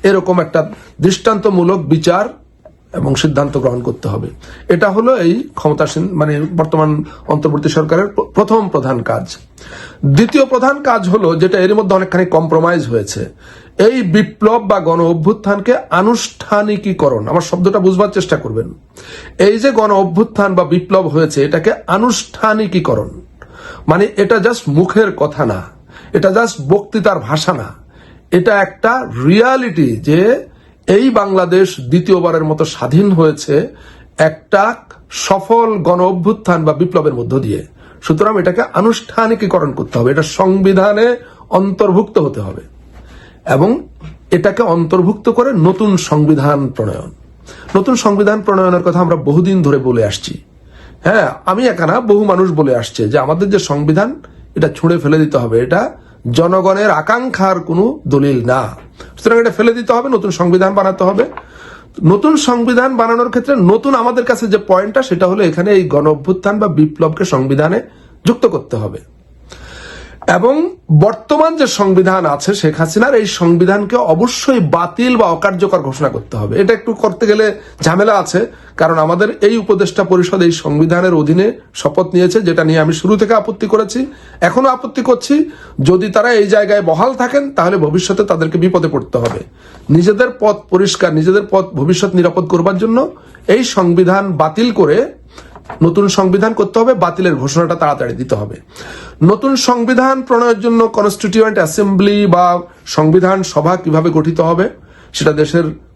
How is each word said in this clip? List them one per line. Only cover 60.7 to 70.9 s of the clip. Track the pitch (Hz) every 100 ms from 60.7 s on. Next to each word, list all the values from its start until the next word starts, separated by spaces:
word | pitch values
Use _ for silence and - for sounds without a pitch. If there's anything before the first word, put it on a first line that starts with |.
বানাতে | 202 190 185
হবে। | 185 196 247 - - - - - - -
নতুন | 156 196 302 311
সংবিধান | - 240 233 240 262 254
বানানোর | 226 233 240
ক্ষেত্রে | 247 247 277
নতুন | 180 220 277 262
আমাদের | 233 247 240
কাছে | 240 226
যে | 196
পয়েন্টটা, | - 185 208 240
সেটা | 262 170 180
হলো | 196
এখানে | 185 156 190
এই | 202
গণ | 165 143 151
অভ্যুত্থান | 151 147 185 202 208
বা | 208
বিপ্লবকে | 147 156 - 160 160 185
সংবিধানে | 135 135 139 151 208 - - - - -
যুক্ত | 233 240
করতে | 170 - 113
হবে | 104 - - - _ - - - - - - - - - -
এবং | 175 220 294 349 - _